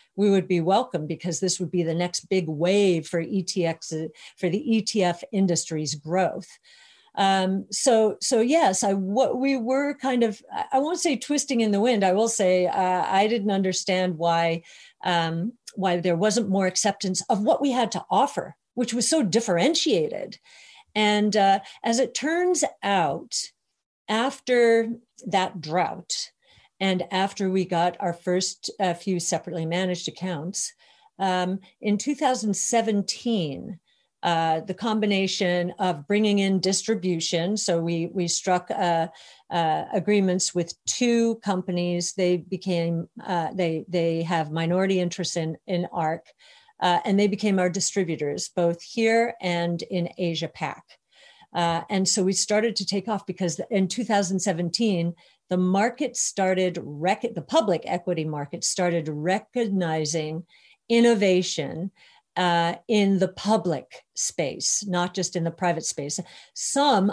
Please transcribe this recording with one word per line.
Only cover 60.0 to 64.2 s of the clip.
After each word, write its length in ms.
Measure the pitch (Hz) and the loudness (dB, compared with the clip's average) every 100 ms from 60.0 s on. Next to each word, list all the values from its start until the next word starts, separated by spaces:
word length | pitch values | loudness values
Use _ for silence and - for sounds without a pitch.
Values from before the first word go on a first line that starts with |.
| 151 160 151 160 - _ - _ - | -2 -4 -4 -8 -10 _ -20 _ 0
innovation, 1040 | 233 233 214 196 185 175 - 139 160 190 - - _ _ - | 4 6 6 4 4 2 -4 -4 -6 -8 -10 -20 _ _ 0
uh, 380 | 180 170 170 - - | 2 2 2 -2 0
in 320 | 208 196 190 | 2 4 4
the 80 | 185 | 0
public 800 | - 202 214 175 139 - - _ | 0 0 0 0 -4 -6 -20 _
space, 720 | - | -8